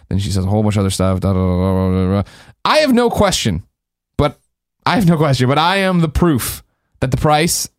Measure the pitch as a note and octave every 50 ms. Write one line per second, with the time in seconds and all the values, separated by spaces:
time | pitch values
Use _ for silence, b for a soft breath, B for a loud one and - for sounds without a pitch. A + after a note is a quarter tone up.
0 | B B - F#2+ G2+ - F#2+ F#2+ F2+ F#2+ G#2+ A2 G#2+ G#2 G2+ G#2 G2 F#2+ F#2 -
1 | F#2 F#2+ F#2+ F#2 F#2 G2 F#2+ F#2 F#2 F#2 F2+ F2+ F#2 F#2+ F#2+ F#2 F#2+ F#2 F#2 F#2+
2 | F#2 F#2 G2 G2+ F#2+ B B B B B B B - F3+ C4 D#4 D#4 C4+ A#3+ A#3
3 | B3 A#3 - - G#3 F#3+ F3 - - A#2 E2+ - - _ _ _ _ _ _ _
4 | _ _ - - D3 D3 - _ _ _ _ _ _ _ _ _ - C#3 F3 A#3+
5 | G3 E3 F3 C#3+ D#3+ C#3+ C3 B2 B2+ B2 C#3+ D3+ D#3+ F3 G3 G3 F#3+ F#3+ F#3 F3
6 | D#3+ D#3 - - F3+ E3+ D3 A2+ - - - - - _ _ _ _ _ _ -
7 | C3+ C3 B2+ - - D#3 D3+ D3+ E3 E3+ - - - - _